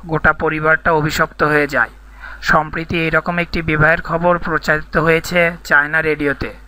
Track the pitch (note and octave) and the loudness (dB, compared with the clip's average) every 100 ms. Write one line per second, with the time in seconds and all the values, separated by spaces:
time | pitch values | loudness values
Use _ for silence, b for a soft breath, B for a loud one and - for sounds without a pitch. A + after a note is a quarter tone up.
0 | E3+ D#3 D#3+ D#3 D#3+ D#3 D#3 D#3+ - D#3+ | -4 0 0 2 -2 0 0 2 2 0
1 | D3+ D3 D#3 - D3+ D3+ C#3+ C3+ A2+ - | 0 -2 -4 0 0 2 0 -2 -2 -6
2 | - B B B - D#3+ D#3 E3+ E3 F3 | -20 B B B 0 0 0 -8 -4 -2
3 | D#3+ D#3+ E3 F3 E3+ F3 D#3+ D#3 D#3 E3 | 0 0 0 -4 -2 -4 -2 2 4 2
4 | - E3 F3 F3 E3+ D#3 - D#3 - E3+ | -2 0 2 0 0 -4 0 -2 0 0
5 | D#3+ E3 - F3+ E3+ E3+ - D3 D3 D#3+ | 2 0 0 0 0 -2 2 2 2 0
6 | D#3 D3 C#3+ C3+ A2+ - | 0 0 -2 -2 -8 -10